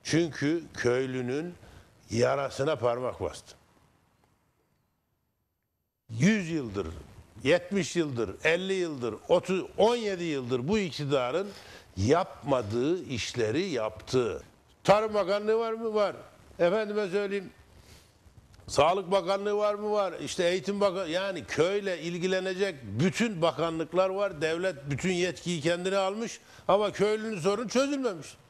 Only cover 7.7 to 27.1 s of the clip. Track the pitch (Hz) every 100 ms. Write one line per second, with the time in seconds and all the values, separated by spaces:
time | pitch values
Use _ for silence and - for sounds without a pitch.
7.7 | 202 151 175 151 123 104 95 160 170 190
8.7 | 190 170 143 120 104 - 175 - 190 139
9.7 | - 208 240 214 185 170 139 123 127 135
10.7 | 214 185 131 143 139 120 151 202 196 -
11.7 | - - - 101 160 190 - 127 131 104
12.7 | 117 139 180 123 123 - - 107 123 196
13.7 | 127 107 - - 131 113 82 - _ _
14.7 | _ - 202 220 208 180 202 214 220 226
15.7 | 226 226 214 196 - - - - - 170
16.7 | 208 208 208 202 196 202 202 185 - -
17.7 | - - - _ _ - - _ - -
18.7 | - 151 190 170 196 175 196 202 208 208
19.7 | 208 208 208 190 156 147 - 175 185 160
20.7 | 202 202 180 175 170 196 180 107 - 170
21.7 | 208 196 175 160 175 185 185 185 185 196
22.7 | 147 113 104 180 - 233 185 165 143 165
23.7 | 160 156 175 190 190 202 165 156 165 185
24.7 | 143 139 139 180 180 180 170 175 170 147
25.7 | 175 180 196 190 208 226 - - - -
26.7 | 190 208 - 202